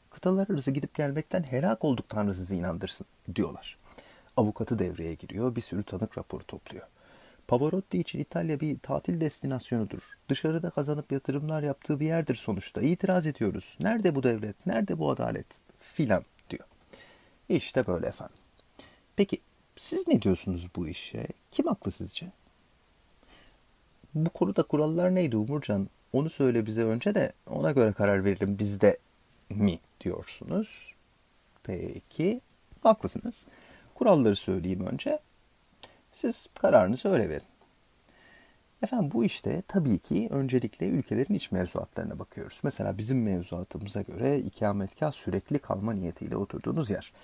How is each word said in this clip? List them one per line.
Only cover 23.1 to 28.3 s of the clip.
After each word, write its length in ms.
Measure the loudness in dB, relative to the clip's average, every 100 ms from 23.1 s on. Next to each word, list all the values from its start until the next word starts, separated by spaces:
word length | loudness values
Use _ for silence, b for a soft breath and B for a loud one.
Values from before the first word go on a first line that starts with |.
| _ b b b b _ _ _ _ -8
Bu 160 | -2 0
konuda 320 | 0 0 0
kurallar 520 | 0 2 2 2 2
neydi 220 | 4 2 2
Umurcan? 520 | 0 -2 0 -2 -2 _ _
Onu 180 | 0 0
söyle 360 | 2 4 4 2
bize 160 | 0
önce 320 | 2 2 2
de 180 | 2 0 -2 -8
ona 220 | -2 2
göre 200 | 4 4
karar 320 | 4 4 4
verelim 340 | 4